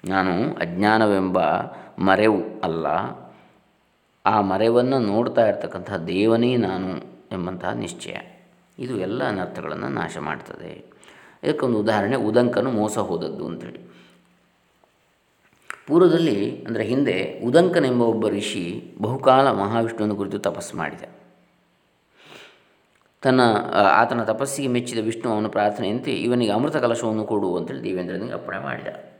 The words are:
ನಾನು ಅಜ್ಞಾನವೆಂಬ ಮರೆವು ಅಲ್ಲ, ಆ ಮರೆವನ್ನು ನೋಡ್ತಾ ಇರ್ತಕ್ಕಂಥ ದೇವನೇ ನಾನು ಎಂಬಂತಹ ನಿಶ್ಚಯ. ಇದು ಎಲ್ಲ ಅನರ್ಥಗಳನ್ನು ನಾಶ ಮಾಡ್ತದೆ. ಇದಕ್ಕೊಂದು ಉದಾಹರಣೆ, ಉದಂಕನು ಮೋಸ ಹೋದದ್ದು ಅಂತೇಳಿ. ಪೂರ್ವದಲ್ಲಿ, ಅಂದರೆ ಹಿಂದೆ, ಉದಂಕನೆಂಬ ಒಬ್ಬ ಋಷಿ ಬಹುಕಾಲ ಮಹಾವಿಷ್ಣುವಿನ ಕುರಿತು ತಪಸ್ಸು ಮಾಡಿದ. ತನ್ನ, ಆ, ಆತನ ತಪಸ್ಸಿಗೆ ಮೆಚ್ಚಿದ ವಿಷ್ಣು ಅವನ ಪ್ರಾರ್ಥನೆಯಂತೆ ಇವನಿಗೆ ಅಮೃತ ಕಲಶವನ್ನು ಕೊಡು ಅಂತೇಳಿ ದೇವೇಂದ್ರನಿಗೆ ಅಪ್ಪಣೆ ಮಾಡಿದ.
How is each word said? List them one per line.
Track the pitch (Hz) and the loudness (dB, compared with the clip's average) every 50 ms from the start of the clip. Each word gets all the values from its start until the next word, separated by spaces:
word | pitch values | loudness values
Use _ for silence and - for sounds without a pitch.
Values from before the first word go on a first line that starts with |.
| - | -6
ನಾನು | - 95 98 92 95 90 90 117 151 - | -2 0 0 2 2 0 0 0 -2 -2
ಅಜ್ಞಾನವೆಂಬ | - - 85 87 90 101 104 110 110 110 107 101 95 95 92 92 90 87 76 80 92 - - - - - - - - | -4 -4 -4 -2 0 2 4 4 4 4 4 4 2 0 0 2 2 2 2 2 0 -2 -6 -10 -16 -18 -18 -8 -2
ಮರೆವು | 90 95 95 98 107 110 104 95 82 - - - | 4 4 4 6 6 4 4 2 0 -4 -8 -6
ಅಲ್ಲ, | - 90 80 82 78 71 76 87 101 131 - - - - - - - _ _ _ _ _ _ _ _ _ _ _ _ _ _ _ _ | -4 -4 -2 -2 -2 0 -2 -2 -2 -4 -8 -12 -18 -20 -20 -20 -20 _ _ _ _ _ _ _ _ _ _ _ _ _ _ _ _
ಆ | 104 104 107 | 2 2 2
ಮರೆವನ್ನು | 101 98 92 95 110 113 117 120 123 127 135 135 | 2 2 2 2 2 4 4 4 2 2 0 0
ನೋಡ್ತಾ | 120 104 101 110 120 131 123 120 117 107 | 0 0 0 0 0 0 2 2 2 2
ಇರ್ತಕ್ಕಂಥ | 98 - - 87 - 92 90 - 101 | 2 0 -4 -8 -10 -10 -10 -6 -8
ದೇವನೇ | 90 82 85 90 92 104 113 113 117 120 123 127 | -6 -4 -4 -2 2 2 4 4 4 2 2 2
ನಾನು | 120 110 92 95 92 95 92 90 69 - - - - - _ - | 0 0 0 -2 -4 -4 -6 -8 -8 -12 -14 -20 -20 -16 _ -8
ಎಂಬಂತಹ | 92 87 87 95 90 87 90 104 | -8 -6 -6 -8 -6 -6 -6 -6
ನಿಶ್ಚಯ. | 117 110 - - - - - - - - - - - _ _ _ _ _ _ _ - | -6 -8 -8 -10 -12 -14 -12 -12 -12 -14 -16 -20 -20 _ _ _ _ _ _ _ -12
ಇದು | 131 123 131 | -10 -8 -6
ಎಲ್ಲ | 104 92 95 107 127 131 123 | -6 -6 -4 -4 -4 -4 -4
ಅನರ್ಥಗಳನ್ನು | 104 95 90 85 - 82 78 78 76 80 - 69 | -4 -4 -6 -8 -8 -10 -10 -8 -8 -8 -6 -6
ನಾಶ | 69 104 85 85 - 76 | -6 -6 -6 -6 -8 -8
ಮಾಡ್ತದೆ. | 73 76 76 67 67 - - - - 82 - - - - - _ - - - - - - - _ - | -6 -6 -8 -8 -10 -16 -16 -16 -14 -16 -16 -18 -20 -20 -20 _ -20 -20 -20 -20 -20 -20 -20 _ -4
ಇದಕ್ಕೊಂದು | 147 151 - - 127 117 110 | -4 -2 0 0 0 0 0
ಉದಾಹರಣೆ, | 101 107 107 104 98 104 127 | 2 2 2 2 2 0 0
ಉದಂಕನು | 131 113 107 107 123 123 120 - - 113 135 | 0 0 2 4 4 4 4 2 0 0 0
ಮೋಸ | 123 107 104 - - 117 | 0 0 0 0 0 -2
ಹೋದದ್ದು | 101 92 90 85 85 78 76 - 76 | -2 -2 -2 -4 -4 -6 -6 -8 -8
ಅಂತೇಳಿ. | - 85 - - - - - - - - - - _ _ _ _ _ _ _ _ _ _ _ _ _ _ _ _ _ _ _ _ _ _ _ _ _ _ _ _ _ _ _ _ _ - - _ | -8 -8 -10 -12 -14 -16 -18 -20 -20 -20 -20 -20 _ _ _ _ _ _ _ _ _ _ _ _ _ _ _ _ _ _ _ _ _ _ _ _ _ _ _ _ _ _ _ _ _ -18 -16 _
ಪೂರ್ವದಲ್ಲಿ, | - 143 170 185 175 160 165 165 156 110 101 101 117 - - - | 2 4 6 6 6 6 4 4 2 2 0 0 -2 -4 -8 -8
ಅಂದರೆ | - 117 107 110 | -6 -2 -2 -2
ಹಿಂದೆ, | 104 123 135 143 120 90 92 - - - - - | 0 0 0 2 2 2 0 -2 -4 -6 -4 -4
ಉದಂಕನೆಂಬ | 120 127 160 180 180 170 175 - 131 123 123 117 | 4 6 6 6 6 4 2 2 2 2 2 2
ಒಬ್ಬ | 113 113 107 107 107 | 2 2 2 0 0
ಋಷಿ | 98 101 101 - - 101 90 85 98 - - - - - 107 | 0 -2 -4 -4 -6 -6 -6 -6 -8 -10 -12 -14 -10 -6 -4
ಬಹುಕಾಲ | 107 123 135 - 131 127 131 135 135 | -4 -4 2 4 6 6 6 6 4
ಮಹಾವಿಷ್ಣುವಿನ | 110 98 98 101 113 117 117 113 113 - 107 104 104 | 2 0 0 0 0 0 0 -2 -2 -2 -2 -2 -2
ಕುರಿತು | 98 101 95 92 101 | -2 -4 -6 -6 -4
ತಪಸ್ಸು | - 98 - - 87 - - | -4 -4 -4 -4 -10 -12 -8
ಮಾಡಿದ. | - 80 73 - - - - - - - _ _ _ _ _ _ _ _ _ _ _ _ _ _ _ _ _ _ _ - - - - - - _ _ _ _ _ _ _ _ _ _ _ _ _ _ - | -8 -8 -8 -8 -10 -16 -18 -20 -20 -20 _ _ _ _ _ _ _ _ _ _ _ _ _ _ _ _ _ _ _ -20 -20 -20 -20 -20 -20 _ _ _ _ _ _ _ _ _ _ _ _ _ _ 0
ತನ್ನ, | 135 131 127 123 117 107 104 - - - | 2 4 6 6 6 4 2 0 2 4
ಆ, | - 101 95 71 98 117 | 6 6 6 8 6 4
ಆತನ | - 123 120 113 | 4 2 -2 0
ತಪಸ್ಸಿಗೆ | 107 110 120 135 135 - - 139 131 | 0 0 -2 -2 -4 -4 -4 -2 0
ಮೆಚ್ಚಿದ | 123 123 117 - 117 113 | 0 0 -2 -2 -4 -2
ವಿಷ್ಣು | 110 110 113 113 - 123 | -2 -2 -4 -4 -4 -2
ಅವನ | 110 104 107 | -2 0 -2
ಪ್ರಾರ್ಥನೆಯಂತೆ | 107 - - 104 107 104 - 117 92 107 - 123 147 123 | -2 0 2 2 2 2 0 -2 -2 -2 -2 -2 -4 -4
ಇವನಿಗೆ | 87 80 117 123 123 120 107 101 | -2 0 0 2 2 2 2 2
ಅಮೃತ | 110 131 151 151 | 2 0 0 0
ಕಲಶವನ್ನು | 147 123 120 117 113 127 113 110 110 107 | 0 2 2 0 0 0 -2 -2 -2 -2
ಕೊಡು | 104 113 104 101 92 87 | 0 0 0 0 0 -2
ಅಂತೇಳಿ | 90 85 - 135 135 117 | -2 -4 -6 -8 -8 -6
ದೇವೇಂದ್ರನಿಗೆ | 117 95 92 90 87 92 92 104 123 - | -4 -4 -4 -4 -4 -6 -6 -6 -6 -8
ಅಪ್ಪಣೆ | - - - 92 98 | -8 -8 -8 -8 -8
ಮಾಡಿದ. | 139 69 - - - - - - - - - _ | -6 -6 -8 -6 -8 -10 -12 -12 -18 -20 -20 _